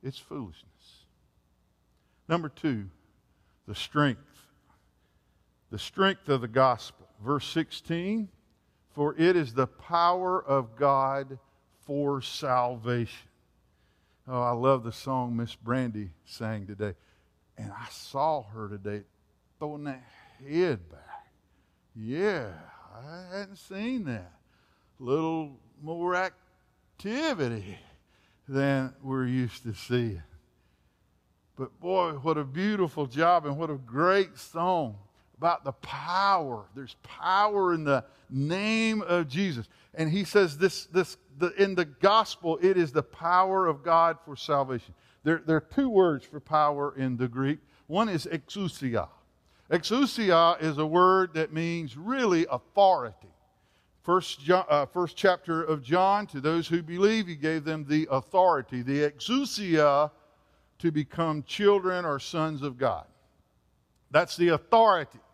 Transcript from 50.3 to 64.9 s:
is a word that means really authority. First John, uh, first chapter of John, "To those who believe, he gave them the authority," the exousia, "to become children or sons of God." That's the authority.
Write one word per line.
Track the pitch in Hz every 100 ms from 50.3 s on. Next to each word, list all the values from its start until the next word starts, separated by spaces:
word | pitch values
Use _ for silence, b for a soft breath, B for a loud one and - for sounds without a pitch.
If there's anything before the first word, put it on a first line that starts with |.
| 170 165 170
is | 156 143
a | 156
word | 170 185 190 185 160
that | 156
means | 156 165 170 156 117
really | 185 269 240 175 165
authority. | 127 _ - 196 175 120 104 95 _ _ _ _ _ _ _
First | - 180 - -
John, | 139 180 185
uh, | 147 139
first | 180 175 -
chapter | 196 180 - 165
of | 160 156
John, | 123 170 190 202 208
"To | 139
those | 139 165 160
who | 170
believe, | 160 175 202 220 190
he | 160
gave | 151 160
them | 147 156 143
the | 151 156
authority," | 135 - 185 185 156 123 127
the | 123 143
exousia, | 147 147 - 247 277 - 196 160 147 143 151 _ b b b b b _
"to | 170
become | 151 147 - 165 151
children | 135 - 202 202 185 185 175
or | 139
sons | - 170 156 151
of | 139 123
God." | 127 87 - _ _ _ _ _ _ _ _ _ _
That's | 147 170 -
the | 170
authority. | 156 - 226 226